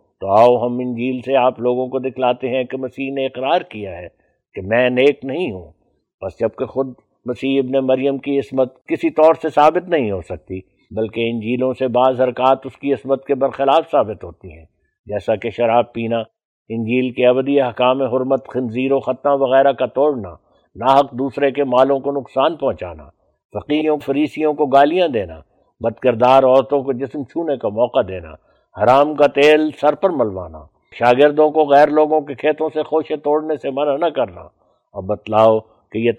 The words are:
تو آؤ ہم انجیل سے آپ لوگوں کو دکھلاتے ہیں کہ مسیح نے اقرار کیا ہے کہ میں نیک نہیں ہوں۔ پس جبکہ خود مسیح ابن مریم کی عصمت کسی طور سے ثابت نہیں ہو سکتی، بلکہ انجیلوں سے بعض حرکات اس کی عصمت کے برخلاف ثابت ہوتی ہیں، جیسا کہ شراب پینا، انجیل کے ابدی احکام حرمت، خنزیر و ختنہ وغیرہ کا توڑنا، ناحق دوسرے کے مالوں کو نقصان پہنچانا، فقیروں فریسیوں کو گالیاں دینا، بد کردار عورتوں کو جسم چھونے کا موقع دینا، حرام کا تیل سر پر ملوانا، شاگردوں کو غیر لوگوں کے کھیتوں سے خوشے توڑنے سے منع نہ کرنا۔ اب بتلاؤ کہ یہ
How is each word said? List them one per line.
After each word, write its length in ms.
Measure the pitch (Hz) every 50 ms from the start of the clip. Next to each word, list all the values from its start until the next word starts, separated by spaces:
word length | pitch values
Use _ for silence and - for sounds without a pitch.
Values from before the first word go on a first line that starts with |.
| _ _ _ -
تو 60 | - 95
آؤ 240 | 98 107 117 123 123 120
ہم 200 | 117 123 120 123
انجیل 420 | 127 127 123 113 120 131 127 127
سے 140 | 117 127 135
آپ 240 | 135 123 131 120 -
لوگوں 280 | 117 123 127 123 127 127
کو 120 | 127 135
دکھلاتے 500 | 127 131 123 131 131 123 127 127 135 127
ہیں 140 | 120 131 127
کہ 140 | 120 - 135
مسیح 340 | 131 123 - - 139 135
نے 140 | 139 139 135
اقرار 360 | 135 131 127 127 135 160 180
کیا 300 | 180 - - 107 104 95 87 82
ہے 100 | 87 85 _ _ _ _ _ _ _ _ -
کہ 60 | 104
میں 280 | 95 98 110 120 127 123
نیک 300 | 127 123 131 143 139 - -
نہیں 280 | 135 131 160 185 143
ہوں۔ 200 | 101 92 85 76 _ _ _ _ _ _ _ _ _ -
پس 180 | - 98 - -
جبکہ 260 | 117 110 - - 131
خود 280 | 117 - 131 135 131 123 _ _ _ _ _ -
مسیح 340 | 120 123 - - 135 135 139
ابن 260 | 131 127 135 135 131 127
مریم 300 | 131 135 131 139 139 139
کی 200 | - 139 139 139
عصمت 340 | 127 - 131 131 131 123 - _ _ -
کسی 220 | 160 143 - 160
طور 240 | - - 156 160 160
سے 160 | - - 160
ثابت 400 | 135 151 147 156 160 175 175 185
نہیں 220 | 175 156 127 107
ہو 100 | 98 92
سکتی، 380 | 87 - 95 82 _ - 95 95 - _ _ _ _ -
بلکہ 380 | 113 110 110 110 - 117 117 117
انجیلوں 420 | 117 117 104 110 123 123 127 131 127
سے 140 | - 127 127
بعض 340 | 113 123 127 131 131 120
حرکات 440 | 131 127 120 - 123 131 135 135 -
اس 120 | 135 - -
کی 160 | - 139 139
عصمت 320 | - - 131 135 131 -
کے 100 | - 139
برخلاف 560 | 127 135 135 - - 139 131 139 165 160 -
ثابت 320 | - 143 117 101 107 - -
ہوتی 280 | 87 85 _ - 90
ہیں، 140 | 78 76 78 _ _ _ _ _ _ _ _ 98
جیسا 280 | 101 101 - - 110
کہ 140 | 101 - 117
شراب 420 | 101 - 120 113 113 120 117 - -
پینا، 260 | 117 117 113 117 113 110 _ _ _ _ _ _ _ _ -
انجیل 400 | 113 113 113 110 120 127 131 127
کے 160 | 120 - 127 123
ابدی 320 | 127 131 131 135 143 139
احکام 400 | 135 123 110 - 123 127 131 135
حرمت، 460 | 135 135 131 131 127 131 135 131 - -
خنزیر 440 | - 123 131 117 107 123 131 135
و 80 | 139 135
ختنہ 320 | - - 127 - - 143 143
وغیرہ 360 | 139 139 123 127 135 139 139
کا 140 | 131 113 127
توڑنا، 500 | 120 - 131 139 151 143 127 101 87 82 - _ _ _ _ _ _ -
ناحق 360 | - 113 123 135 139 143 127
دوسرے 400 | 127 120 135 139 - - 143 139
کے 120 | 123 143 143
مالوں 360 | 131 123 123 131 139 143 135
کو 120 | 123 139
نقصان 440 | 139 143 123 - - 135 135 156 170
پہنچانا، 540 | 147 143 131 107 - - 90 85 80 73 - _ _ _ _ _ _ _ _ -
فقیروں 440 | 104 - - 147 156 151 156 151 143
فریسیوں 560 | - - 139 143 151 139 - 151 156 151 151
کو 120 | 147 151
گالیاں 420 | 135 127 139 143 147 165 185 180 165
دینا، 320 | 127 110 98 87 - - - _ _ _ _ _ _ -
بد 180 | 117 117 110 -
کردار 440 | - 127 120 110 123 123 131 135 131
عورتوں 380 | 127 127 135 131 135 143 143 127
کو 100 | 139 135
جسم 300 | 120 135 127 - 151 135
چھونے 340 | - - 160 170 160 143 120
کا 120 | - 107
موقع 300 | 104 107 123 127 - 131 117 92
دینا، 260 | 95 92 85 78 78 - _ _ _ _ _ _ -
حرام 380 | - 104 113 127 139 147 151 151
کا 120 | 147 147 139
تیل 420 | - 139 143 151 151 151 156 156
سر 240 | 143 - - 147 151
پر 140 | - - 190
ملوانا، 560 | 175 143 120 107 95 92 90 82 82 78 76 _ _ _ _ _ -
شاگردوں 540 | - 117 120 123 127 143 151 147 147 151 151
کو 140 | 151 160 156
غیر 220 | 143 143 139 151 151
لوگوں 340 | 147 156 156 151 156 156
کے 140 | 143 143 139
کھیتوں 340 | 131 - 151 151 151 156 156 -
سے 100 | 156 151
خوشے 320 | - - 160 147 - 156 147
توڑنے 400 | 147 147 147 156 156 156 156 131
سے 120 | - 143
منع 260 | 131 135 147 147 139 143
نہ 120 | 175 170
کرنا۔ 320 | 147 135 123 104 87 87 82 85 _ _ _ _ _ _ _ _ -
اب 80 | 98 92
بتلاؤ 560 | 95 104 104 - - 107 107 110 113 110 110
کہ 380 | - _ _ _ _ _ - 107
یہ 140 | 117 120 110